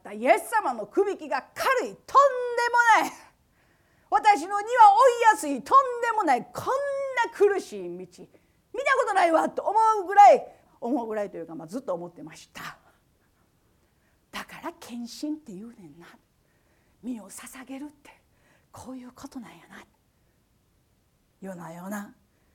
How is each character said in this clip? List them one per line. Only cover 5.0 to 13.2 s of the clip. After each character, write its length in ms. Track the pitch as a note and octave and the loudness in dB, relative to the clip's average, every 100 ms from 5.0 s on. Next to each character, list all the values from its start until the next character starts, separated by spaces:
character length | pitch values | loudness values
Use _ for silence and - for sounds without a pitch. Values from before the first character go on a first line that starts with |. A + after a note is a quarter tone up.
| B4+ A#4 | 6 4
い 20 | |
や 160 | A#4 G#4 | 2 2
す 100 | D4+ | -2
い、 140 | C#4 | -6
と 140 | - C5+ | 2 4
ん 220 | C5 A#4+ | 4 0
で 100 | A#4 | -4
も 100 | A4 | -2
な 120 | F4 A#3+ | 0 0
い。 80 | - | -2
こ 120 | - | -10
ん 20 | - C5 C#5+ C#5 C#5 B4+ A#4 | -4 -4 -4 -6 -6 -4 -4
な 0 | |
苦 280 | - G4 F#4+ | 2 2 2
し 160 | - G#3 | -6 -12
い 300 | F3 F3 F3+ | -12 -12 -16
道、 160 | - F3 _ _ _ _ | -20 -20 _ _ _ _
見 100 | G#4+ | -6
た 140 | C#5+ C5+ | 0 0
こ 80 | A#4 | 0
と 60 | |
な 120 | F#4+ F4 | 2 2
い 60 | |
わ 160 | D#4+ - | 2 0
と 120 | - | -4
思 180 | - G#4 A4 G#4+ | -2 2 2 2
う 40 | F4 | 2
ぐ 100 | G4+ | 8
ら 180 | G4+ | 8
い、 120 | C#4 - - _ _ | 8 2 -16 _ _
思 220 | A#3 C4 | -6 -4
う 40 | A3+ | -4
ぐ 80 | G#3+ | -6
ら 80 | |
い 80 | G3+ | -8
と 60 | F3 | -10
い 40 | |
う 60 | E3 | -14
か、 80 | E3 | -14
ま 100 | D#3+ | -14
あ、 20 | |
ず 120 | A#3 | -12
っ 20 | |
と 100 | - | -8
思 140 | E3+ E3+ | -8 -8
っ 40 | |
て 100 | - | -16
ま 120 | D3+ - | -20 -20
し 140 | - | -20
た。 280 | - - - _ _ _ _ | -18 -16 -18 _ _ _ _